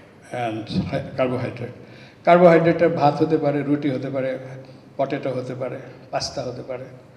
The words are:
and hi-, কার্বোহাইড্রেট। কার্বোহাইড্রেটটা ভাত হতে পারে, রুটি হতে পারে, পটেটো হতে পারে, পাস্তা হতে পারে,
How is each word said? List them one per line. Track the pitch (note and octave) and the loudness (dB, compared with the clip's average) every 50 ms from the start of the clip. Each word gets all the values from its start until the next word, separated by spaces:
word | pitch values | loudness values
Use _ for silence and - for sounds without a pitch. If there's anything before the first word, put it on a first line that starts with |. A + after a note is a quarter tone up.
| - - - - - - - | -20 -20 -20 -20 -18 -12 -8
and | B2 A#2+ A2+ A2 A2 G#2+ - - - - - C#3 | -6 -4 -4 -4 -6 -8 -6 -4 -4 -4 -2 -4
hi-, | C3+ - - - | -6 -6 -8 -4
কার্বোহাইড্রেট। | - C3 B2+ B2+ A#2+ B2 - - - A#2 - - - - - - - - - - - - | -2 -2 0 0 -4 -4 -6 -8 -8 -12 -12 -12 -14 -20 -20 -20 -20 -20 -20 -20 -6 4
কার্বোহাইড্রেটটা | E3+ E3+ F3 F3+ E3+ E3 E3 E3 E3+ D#3+ E3 E3+ D#3+ | 6 6 8 10 10 8 8 6 4 4 4 2 2
ভাত | - C3 C#3 D3 C#3+ - D#3 | 2 4 2 2 4 2 0
হতে | D#3 D#3+ C#3+ | 2 2 0
পারে, | C#3+ C#3+ C#3 D3 C3 | 0 0 0 0 0
রুটি | C#3 D3 C#3+ C#3+ C#3+ | 0 0 0 0 -2
হতে | B2+ B2+ C3 C3+ | -2 -2 -4 -6
পারে, | C3+ C3+ C3 C3 C3 B2+ - - - - - - - - - - - | -6 -4 -4 -4 -6 -6 -10 -14 -16 -16 -16 -18 -20 -20 -20 -20 -4
পটেটো | - C#3 C#3 - F3+ - C#3 | -4 -4 -2 -2 -4 -4 -4
হতে | B2+ B2+ B2 - B2+ | -4 -4 -6 -8 -8
পারে, | B2 C3 B2 B2+ C3+ - - - - - - | -6 -6 -8 -8 -10 -14 -16 -18 -20 -18 -8
পাস্তা | - C3+ - - - C#3+ B2 | -8 -6 -6 -6 -8 -8 -8
হতে | B2+ A#2+ B2+ A#2+ | -8 -8 -10 -10
পারে, | - B2+ B2 C3 - - - - - - | -10 -10 -10 -10 -14 -18 -20 -20 -20 -20